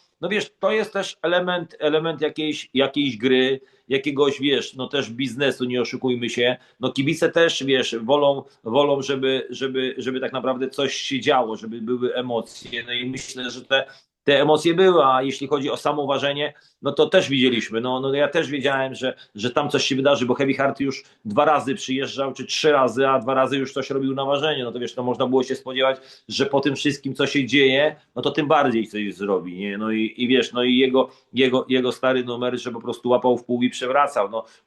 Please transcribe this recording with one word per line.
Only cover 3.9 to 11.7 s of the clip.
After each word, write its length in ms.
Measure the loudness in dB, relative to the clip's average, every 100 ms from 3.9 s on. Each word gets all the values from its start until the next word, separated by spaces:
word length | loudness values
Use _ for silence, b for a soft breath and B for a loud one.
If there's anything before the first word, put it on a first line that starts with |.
| -2 -2 0 2 2
wiesz, 340 | 0 0 -2
no 140 | -8 -6
też 220 | -4 -4
biznesu, 540 | -4 -6 -2 -2 0
nie 160 | -2 -2
oszukujmy 500 | -2 -2 -2 -2 -2
się, 260 | 0 0 0 b b
no 120 | -6
kibice 380 | -2 -2 2 2
też, 340 | 4 2 2
wiesz, 320 | 0 0 0 -4
wolą, 400 | 0 2 4 0 -4 b
wolą, 380 | -2 2 2 2
żeby, 440 | -2 -2 0 -2 -4
żeby, 440 | -6 -4 -2 -4 -4
żeby 220 | -4 -4
tak 120 | -4
naprawdę 360 | -4 -2 -2 -4
coś 260 | -2 -4
się 260 | -4 -4 -4
działo, 360 | 2 2 2 -4
żeby 240 | -10